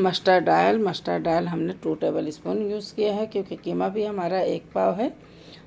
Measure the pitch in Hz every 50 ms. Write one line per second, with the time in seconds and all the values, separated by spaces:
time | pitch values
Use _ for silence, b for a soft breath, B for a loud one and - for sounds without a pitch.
0 | 190 185 175 - - - 185 180 160 170 160 165 175 190 214 226 214 185 160 -
1 | - - 175 170 160 170 165 170 175 170 170 165 165 175 185 175 - 160 156 156
2 | - 160 151 160 160 156 151 - - 160 185 214 214 202 208 214 202 - - -
3 | 208 208 202 208 220 220 - 208 190 - - 165 - 185 175 180 185 196 190 214
4 | 208 208 208 196 175 170 185 190 175 175 165 165 - - - 190 190 190 185 185
5 | 233 311 - - B B B B B B B B B